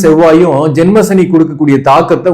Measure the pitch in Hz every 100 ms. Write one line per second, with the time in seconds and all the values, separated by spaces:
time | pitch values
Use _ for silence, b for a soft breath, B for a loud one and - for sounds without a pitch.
0 | 165 156 165 160 180 139 151 143 170 214
1 | 202 190 180 165 160 143 147 139 135 143
2 | - 160 180